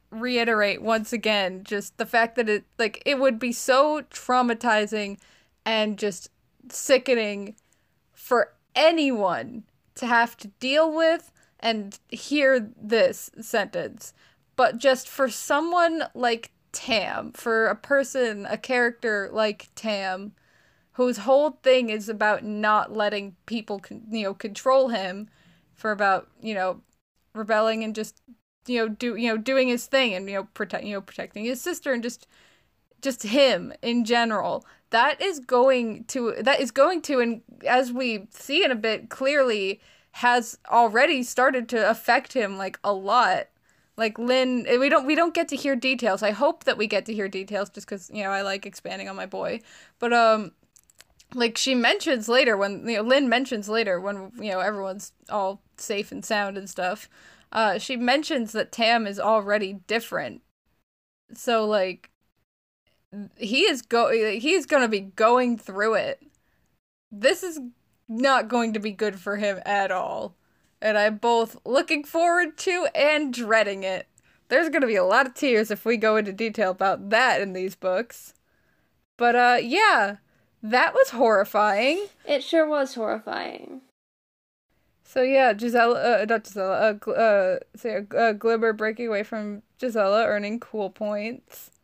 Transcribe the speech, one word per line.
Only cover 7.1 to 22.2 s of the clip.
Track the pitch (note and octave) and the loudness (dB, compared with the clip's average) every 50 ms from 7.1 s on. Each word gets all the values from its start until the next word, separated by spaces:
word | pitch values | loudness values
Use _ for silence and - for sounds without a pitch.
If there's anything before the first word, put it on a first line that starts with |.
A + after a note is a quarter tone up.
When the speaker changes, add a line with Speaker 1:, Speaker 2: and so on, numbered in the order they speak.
| B3+ A#3 A3 G#3 G#3 G3+ G3+ G3+ G#3+ _ _ _ _ _ _ _ _ _ _ _ _ | 0 0 0 -2 -4 -8 -10 -14 -16 _ _ _ _ _ _ _ _ _ _ _ _
Speaker 1:
for | _ - - B3+ A#3 - - _ _ _ _ - | _ -4 0 2 2 2 0 _ _ _ _ 0
anyone | A#3+ D4 D#4+ E4+ E4 D4+ C#4 B3+ G#3+ G3+ F#3 E3 A#2+ A2+ - - - - _ _ _ _ _ - | 4 4 4 4 4 2 0 0 0 0 -2 -2 -2 -6 -8 -12 -16 -16 _ _ _ _ _ -16
to | - - | -10 -4
have | A#3 A#3+ A#3 A#3 A#3+ - - | 0 2 2 2 2 -2 -10
to | - G3+ - - | -20 -20 -16 -8
deal | - B3+ C4+ D4+ D#4+ E4 D4+ | -4 -2 2 2 2 2 2
with | D#4+ E4 D#4+ E4 E4 E4 _ _ _ _ _ _ - | 2 2 2 2 0 -4 _ _ _ _ _ _ -8
and | - A3+ A3+ G#3+ G3+ G3 G3+ - _ - | -4 -4 -4 -4 -6 -10 -14 -20 _ -16
hear | - A3 - - C#4 D4+ C#4+ C4+ C4+ B3+ A3 G#3 - - | -16 -14 -8 -4 0 2 4 4 4 2 0 -4 -12 -14
this | - G#3 A#3 A3+ G3 F3+ G#3+ - - - _ - | -6 0 2 4 4 2 2 -2 -14 -18 _ -18
sentence. | A3+ - - A3+ G3 - - F3 D#3+ A2 - - - - - _ _ _ _ _ _ _ _ | -12 -4 -4 -4 -2 -2 -4 -8 -8 -8 -10 -14 -20 -20 -20 _ _ _ _ _ _ _ _
But | - B3 - - A#3 | 2 2 2 2 2
just | - C#4 C4 B3 - - | 2 2 2 2 0 -10
for | - - C#4 B3+ | -4 -2 -2 -2
someone | G#3 - - - D4 C#4+ D#4+ E4+ F4 F4 E4+ E4+ D#4+ D#4+ D4 - - | -2 -6 -4 -2 0 0 0 0 0 2 2 2 0 -2 -6 -8 -8
like | A#3 B3 A#3+ A#3 A3+ A#3 - _ _ _ _ - | -2 -2 -2 -2 -2 -6 -12 _ _ _ _ -16
Tam, | - - - B3 G#3+ F#3 - - - - - - | -12 -6 -2 -2 -2 -2 -2 -6 -8 -8 -10 -12
for | - - A#3+ A3+ A3+ A3+ | -10 -4 -2 0 2 2
a | G#3 G3+ | 0 0
person, | A3 - - C#4 C#4 C#4 B3 - C4+ B3 A#3 G#3+ G3+ G3+ | -2 -2 0 2 2 2 0 0 -2 -2 -2 -2 -6 -8
a | - G#3 | -8 -8
character | G#3+ - - C4 B3 A#3+ A#3 A#3 - - A#3 G#3+ G3+ G3 - - | -8 -4 -2 0 2 2 0 0 -2 -4 -2 -2 -2 -4 -4 -2
like | G#3+ A3 G#3+ G#3 - - _ - | -2 0 0 -2 -4 -12 _ -18
Tam, | - - A3 G#3 G3 G3 F#3+ F#3 F#3+ G3 G#3 - _ _ _ _ _ _ _ _ _ _ _ _ | -10 -6 -6 -4 -4 -4 -6 -6 -8 -10 -14 -18 _ _ _ _ _ _ _ _ _ _ _ _
whose | - B3 B3 A#3+ G#3 | -2 0 0 0 -2
whole | G3 A#3 C4+ C#4 D4 D4+ - _ - | 2 4 4 4 4 2 -2 _ 2
thing | C4 B3+ B3+ B3 A3 | 4 4 4 4 0
is | G#3+ A3 G3+ G#3+ | -4 -6 -6 -6
about | A3+ G3+ | -4 0